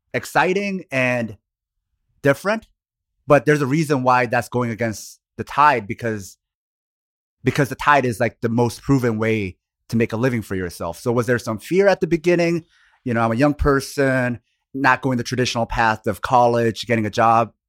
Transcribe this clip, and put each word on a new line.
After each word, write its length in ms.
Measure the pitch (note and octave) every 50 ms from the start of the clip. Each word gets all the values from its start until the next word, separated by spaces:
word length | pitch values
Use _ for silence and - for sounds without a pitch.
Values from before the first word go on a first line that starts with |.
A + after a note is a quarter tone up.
| _ _ -
exciting 720 | B2 - - - C#3+ D#3 F3+ F#3 G3 G3+ G3+ F#3+ F#3 - -
and 460 | C#3 C3 B2+ B2 B2 A#2+ A#2 A2+ G2+ - _ _ _ _ _ _ _ _ _ _ _ _ _ _ _ _ -
different. 440 | C#3 C#3 - - G3 A3 A3+ - _ _ _ _ _ _ _ _ _ _ _ _
But 180 | - D3 C#3 -
there's 160 | D3+ D3 C#3+
a 60 | C#3+
reason 360 | B2 C#3 E3 D#3 C#3 D3 B2+ B2
why 220 | B2+ B2 B2+ B2+
that's 240 | A2+ B2 A#2+ A#2 -
going 220 | - B2 B2 A#2
against 480 | A2+ - A#2+ A2+ G2+ - - - - _ _ _ _
the 80 | - G#2+
tide, 420 | - - C#3 D3 D3+ C3+ A#2 G2+
because, 520 | G2 A2 - B2 A2+ A2 G#2 G2 - - _ _ _ _ _ _ _ _ _ _ _ _ _ _ _ _ _ _ _ _ _ -
because 260 | C3 - - C#3 A2
the 60 | C3
tide 300 | - - D3 D3 C#3+ B2+
is, 140 | B2 G#2+ -
like, 200 | A#2+ A2+ - _
the 80 | - A#2
most 320 | A2+ A#2+ A#2+ A#2 - -
proven 360 | - C#3 C#3 C3+ B2 A#2+ A2
way 400 | G#2+ A2 A2+ A2 A2 G2 F#2 - _ _ _ _ _ _ -
to 80 | -
make 140 | A2+ A#2 - A2+
a 40 |
living 240 | G#2+ B2 C3+ A#2+ A2+
for 140 | G2+ - G2+
yourself. 440 | F#2+ F2+ E2+ - - F#2 E2+ E2 -
So 120 | - B2
was 160 | A#2 B2 A2
there 100 | B2 B2 A2+
some 200 | - A#2 A2 G2+
fear 280 | - - E3 F#3+ G3
at 140 | G3 F#3 -
the 60 | F#3+
beginning? 580 | D#3+ E3+ E3 D3 F3 F3 E3+ E3+ E3+ E3+ D#3+ - _ _ _ _ _ _ _ -
You 100 | B2 A2+
know, 80 | A#2
I'm 100 | A#2 A2+
a 40 | A2+
young 180 | A#2 D3 D3 C#3+
person, 840 | - - D3 C#3 C3+ C3 - - C#3+ C#3 C3+ C3 C3 B2 B2 A#2+ - _ _ _ _ _ _ -
not 280 | C3+ C#3 C3 B2+ -
going 160 | - C3+ B2+
the 60 | A#2 A#2+
traditional 420 | - B2+ A#2+ B2 - - A#2 A#2
path 420 | - - A#2+ A2+ A2 A2 - -
of 140 | A2+ F#2+ -
college, 640 | - - C3 B2 A#2+ A#2+ A#2+ A#2 A#2 A2+ G#2 - -
getting 180 | - A#2 A2+ G#2+
a 40 | G#2
job. 440 | - A#2+ A2+ A2+ A2+ A#2 A#2 G#2 - _ _